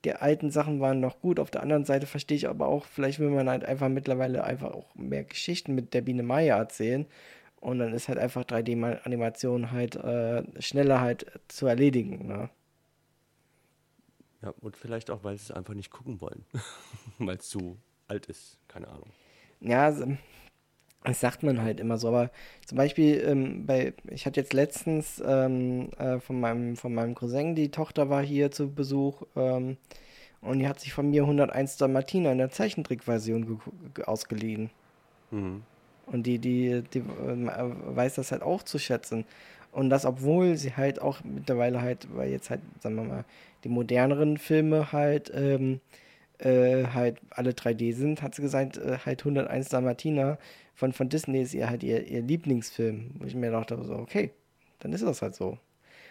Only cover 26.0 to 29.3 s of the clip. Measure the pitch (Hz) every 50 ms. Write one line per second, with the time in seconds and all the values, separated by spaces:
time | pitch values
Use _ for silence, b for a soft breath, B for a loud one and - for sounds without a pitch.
26 | 135 131 127 123 - - 131 127 120 117 117 120 120 120 120 117 - 127 117 117
27 | 123 120 123 - 123 120 120 139 147 165 170 156 151 143 143 156 156 - - -
28 | 147 139 143 139 139 143 143 139 143 143 143 - 147 139 143 147 139 131 139 139
29 | 139 139 139 - - -